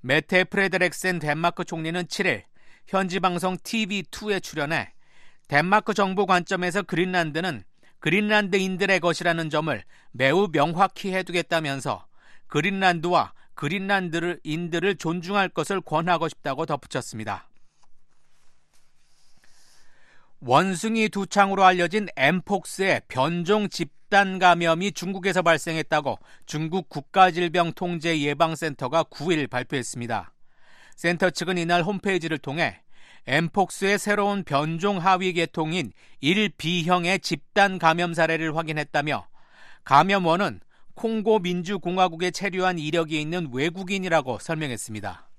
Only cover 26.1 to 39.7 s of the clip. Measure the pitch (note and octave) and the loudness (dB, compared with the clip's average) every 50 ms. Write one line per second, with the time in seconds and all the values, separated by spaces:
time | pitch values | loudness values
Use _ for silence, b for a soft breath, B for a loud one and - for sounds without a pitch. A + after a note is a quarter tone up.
26.1 | G#2+ - b b b b b - - D3+ D#3+ D#3+ E3+ F#3+ F3 - - D3 C#3 - | -6 -6 b b b b b -8 -6 -4 -4 -2 -4 -4 -4 -4 -10 -10 -10 -2
27.1 | - G3 F#3 F#3 E3 F3+ F3 F3 D#3 F3+ E3+ E3 - - F#3 F3 F3 E3 D3 E3+ | 6 6 6 6 6 0 -2 0 0 0 0 0 -2 -4 -6 -4 -4 -4 -2 -2
28.1 | E3 D#3 C#3+ D3 D3 C#3+ E3 D#3+ D#3+ - E3 D#3 C#3+ - C#3 B2 D3 E3 E3 - | 0 0 0 -2 2 2 2 0 2 -4 -4 -6 -4 -4 -6 0 0 0 0 0
29.1 | - - C#3+ F3+ E3+ D#3 C#3 - - B2 B2 - D3+ C3+ A#2+ - - B2+ A#2+ A#2 | -6 -8 -2 -2 0 0 -2 -2 -4 -6 -6 -4 -6 -6 -6 -6 -8 -8 -6 -4
30.1 | A#2 G#2 E2+ - _ _ - b b b b b b b b b b - - E3+ | -6 -6 -6 -10 _ _ -20 b b b b b b b b b b -2 0 0
31.1 | F3+ D#3+ F#3+ F3+ - - F3 E3+ F#3 F3 E3 E3 F3 F3 D#3+ F#3+ G#3 F#3 - G3+ | 2 2 0 0 0 -2 -4 -2 -2 -2 2 2 2 2 2 0 -2 -2 -2 0
32.1 | F#3+ F3+ D#3+ E3+ D#3+ D3 - C#3 C3+ E3 D#3+ A#2+ F#2+ - _ b b b b b | 0 0 0 -2 -4 -4 -4 -6 -2 -2 -2 -2 -4 -8 _ b b b b b
33.1 | b b b - C3 D3+ E3+ E3 - G#3 F#3 - - - G3 G3 G#3 G3 - G#3 | b b b 0 0 0 0 2 2 0 0 0 -2 -2 0 0 0 0 0 0
34.1 | G#3 G3+ G3+ G3+ G3+ G3 F3 - C#3 C#3 D3+ D#3+ E3 E3 E3+ G3+ G3+ F3+ D#3+ F#3+ | 0 0 0 0 -2 -4 -4 -2 0 0 0 0 -4 -2 0 0 0 2 2 2
35.1 | F#3 F3+ F#3+ F#3 F3+ - E3+ - - E3+ D#3 D#3 E3+ F#3 C#3+ G2+ b b b b | 2 4 2 -2 0 0 -2 -2 -2 -4 -4 -2 -2 -4 -4 -6 b b b b
36.1 | b b - C#3+ F#3 G#3 G#3+ F#3+ - - - D#3 F3+ F3+ D#3 F3 F3+ F3+ E3+ F3 | b b 0 2 2 2 2 0 -2 -4 -4 -2 -2 0 2 2 2 2 2 0
37.1 | F#3+ F#3+ - - F3 D3 - _ _ G#3 G3 G3 F#3+ F3 E3+ E3 D#3+ E3+ F3 F3 | 0 -2 -2 -4 -6 -6 -6 _ _ 4 4 4 2 2 2 2 4 4 0 -2
38.1 | E3 E3 D#3+ D#3+ E3 D#3+ D#3+ D#3+ D3+ D#3+ E3 D#3 D#3 D3+ D3 - - D3 D3 D3+ | 2 2 2 2 2 -2 -2 -2 -2 -4 -4 -4 -4 -6 -6 -2 -2 -2 0 0
39.1 | C#3 G2+ - - b b b b b b b b | -4 -4 -6 -12 b b b b b b b b